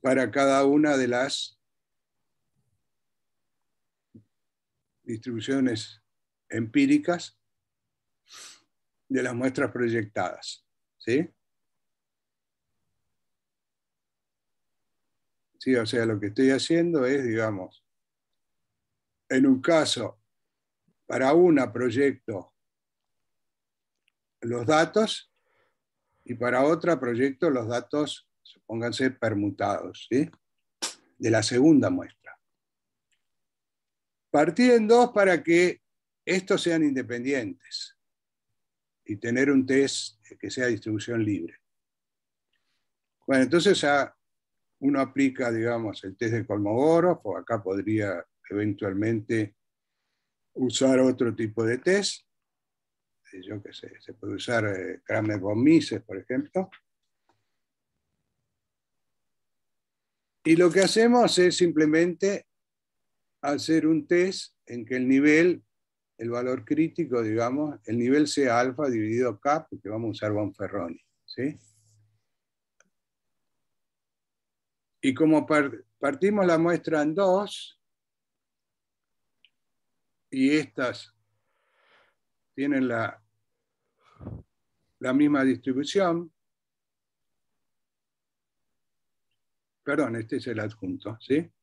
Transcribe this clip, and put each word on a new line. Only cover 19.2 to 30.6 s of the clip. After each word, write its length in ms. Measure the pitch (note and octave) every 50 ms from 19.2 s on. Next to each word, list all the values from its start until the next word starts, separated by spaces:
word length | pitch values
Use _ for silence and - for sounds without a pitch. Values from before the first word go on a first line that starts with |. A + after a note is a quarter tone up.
| _ _
en 200 | C3+ C3 C3+ C3+
un 120 | C3 B2+
caso, 640 | - - E3+ D#3+ D3 - - - A2+ F#2+ - _ _ _ _ _ _ _ _ _ _ _ _ _ _ _ _ _ _ _
para 260 | - B2 C3 C3+ D3
una 400 | E3+ F3+ F3+ D#3+ C#3+ B2+ A#2 G#2+
proyecto 800 | A#2 B2 B2 A2 B2+ C#3+ C#3 C3 - _ - A2 F#2 - _ _ _ _ _ _ _ _ _ _ _ _ _ _ _ _ _ _ _ _ _ _ _ _ _ _ _ _ _ _ _ _ _ _ _ _ _ _ _
los 260 | - A#2 A#2+ A#2+ A#2+ A2+
datos 680 | D#3 D#3 E3 E3 - G#3+ A3 G#3+ - - - _ _ _ _ _ _ _ _ _ _ _ _ _ _ _ _ _ _ _ _
y 120 | - B2
para 280 | A2+ A#2+ B2 B2 B2 C3+
otra 360 | D3 E3+ E3 E3 F3 E3 C#3
proyecto 500 | C3 A#2+ A#2+ A#2 C3 C#3 C3+ _ - E3+
los 180 | C#3+ B2 A#2 A2
datos, 600 | A#2+ B2 B2 - - D3 D3+ C#3 - - _ _ _ _ _
supónganse, 680 | - - _ _ _ A2+ A2+ A#2 A#2+ A2+ - C3+ C3
permutados, 960 | C3 _ - A2+ G#2 G2+ G#2 G2+ - - G2+ G2 G2+ E2 E2+ F2+ F2+ - - -
¿sí? 220 | A2+ C3 D#3 E3 - _ _ _ _ _